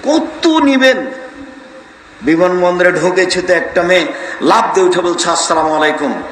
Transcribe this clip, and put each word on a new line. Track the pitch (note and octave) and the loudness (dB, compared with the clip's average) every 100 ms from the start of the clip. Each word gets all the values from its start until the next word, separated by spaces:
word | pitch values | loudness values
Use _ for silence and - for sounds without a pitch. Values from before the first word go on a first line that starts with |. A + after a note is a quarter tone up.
কত | B3+ D#4 - - E4 | 0 -2 -2 -2 0
নিবেন? | D#4 C#4 C4+ C4 B3 - - - - - - - - - - - - | 2 2 4 2 2 -4 -12 -16 -18 -20 -20 -20 -20 -20 -20 -20 -6
বিমানবন্দরে | A#2+ E3 F3+ F3+ F3+ F3+ F3 | 0 2 2 2 0 2 2
ঢুকেছে | F3+ E3+ F3+ F3+ F3+ | 2 0 0 0 -2
তো | F3+ | 0
একটা | F3 E3 - | 0 0 -2
মেয়ে | E3+ F3+ D#3 - - - | 2 2 0 -6 -10 -4
লাফ | C3+ G#3 A3+ | 2 2 2
দিয়ে | F#3 F3+ | 2 2
উঠে | E3+ | 2
বলছে, | F3 E3+ F3 | -2 -2 -2
"আসসালামু | E3 - E3 D#3 D#3 | -2 0 0 0 0
আলাইকুম | D#3 C#3 C#3+ A2+ - | 0 0 -4 -6 -10